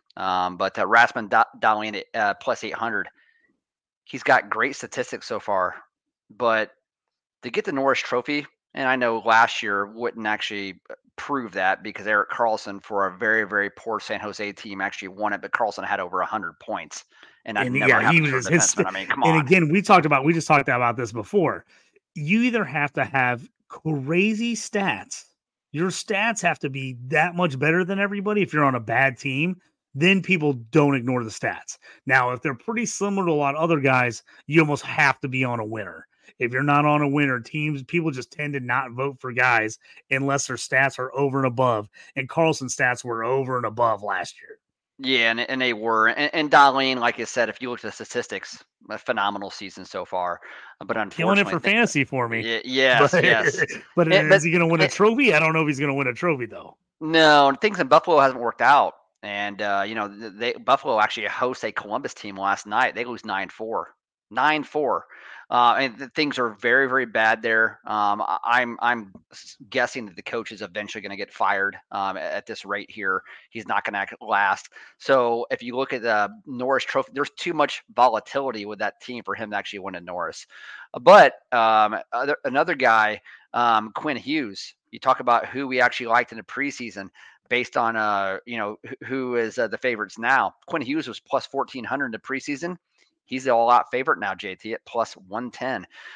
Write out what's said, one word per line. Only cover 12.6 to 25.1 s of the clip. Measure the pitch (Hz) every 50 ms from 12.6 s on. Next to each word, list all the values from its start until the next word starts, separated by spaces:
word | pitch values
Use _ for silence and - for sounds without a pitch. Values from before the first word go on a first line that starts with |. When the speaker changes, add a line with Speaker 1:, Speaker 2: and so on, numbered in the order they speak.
| - 104 101 101
Speaker 1:
for | - - 107 98 98
a | 95 90 92
very, | 117 107 110 110 107
very | 92 104 101 101 98
poor | - - - 113 110 101
San | - - 110 95
Jose | 104 104 95 - 104 101
team | 95 - - 107 98 98
actually | 98 101 - - 101 92
won | 95 101 107 104 101
it, | 90
but | 98 101
Karlsson | - - 120 104 - 104 95
had | 95 104 98
over | 92 87 92 92
a | 90
hundred | - 107 107 92 85 73 _
points. | - 110 107 87 80 76 - - - _ _ - - - _ _ -
And | 117 107 104
I've | 101
Speaker 2:
And, | 123 127
Speaker 1:
never | 139 - 135
Speaker 2:
yeah, | 120 110
Speaker 1:
had | 107 110 170
Speaker 2:
he | 165
Speaker 1:
a |
Speaker 2:
was | 151 143 131 127 113
Speaker 1:
third | 120 170
Speaker 2:
his, | 170
Speaker 1:
defenseman. | - - - 202 180
I | 92
mean, | 92 95 95
come | - - 139
Speaker 2:
and | 117 165
Speaker 1:
on. | 160 160 143
Speaker 2:
again, | 123 190 185 165 147
we | 170 202
talked | - - 196 175 147
about, | 156 147 135 135
we | 160
just | 170 165 -
talked | - 156 139 139 147
about | 123 123 123 117 113
this | 127 123 107
before. | 107 113 98 - 202 202 160 127 95 - - _ _ _ _ _ _ _ _ _ -
You | 160 143 156 208 226
either | 240 254 233 220 185
have | 127 147 151 147 139 -
to | 151 127
have | - - 135 127 123 123 120 151 - _ _ _ -
crazy | - - - 160 156 139 131 143 170 180 202 220 214 208 233 240 226
stats. | 214 - - - 202 196 175 107 95 - -